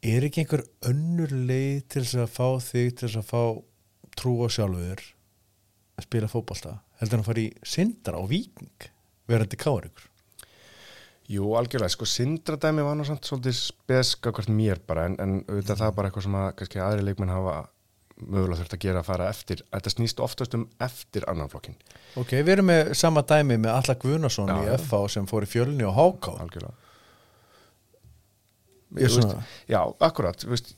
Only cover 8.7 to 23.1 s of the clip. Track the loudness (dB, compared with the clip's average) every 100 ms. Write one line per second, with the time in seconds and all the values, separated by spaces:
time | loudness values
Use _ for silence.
8.7 | _ -20 _ _ _ 0 0 2 -2 0
9.7 | 0 -4 -18 -20 _ _ _ -20 _ -20
10.7 | -20 -20 -20 -20 _ _ -4 0 0 0
11.7 | -2 -2 -2 -4 0 0 -2 -4 -2 0
12.7 | 2 0 -2 -4 -6 -6 -4 -2 -2 -4
13.7 | -8 0 2 2 0 -2 -4 0 2 2
14.7 | 0 -2 -2 -2 -2 -2 -2 -2 -4 -2
15.7 | 0 0 0 -2 -2 -4 -2 -2 -4 -8
16.7 | -4 0 0 0 0 -2 0 -2 -4 -6
17.7 | _ _ _ _ -18 -4 0 0 -2 -6
18.7 | -4 -2 -2 0 -2 -2 -4 -6 -8 -6
19.7 | -8 -6 -2 -2 -2 -4 -4 -6 -4 -6
20.7 | _ -8 -8 -10 -8 -4 -6 -6 -10 -16
21.7 | -18 _ -20 -14 -8 -2 0 4 6 8
22.7 | 6 4 4 4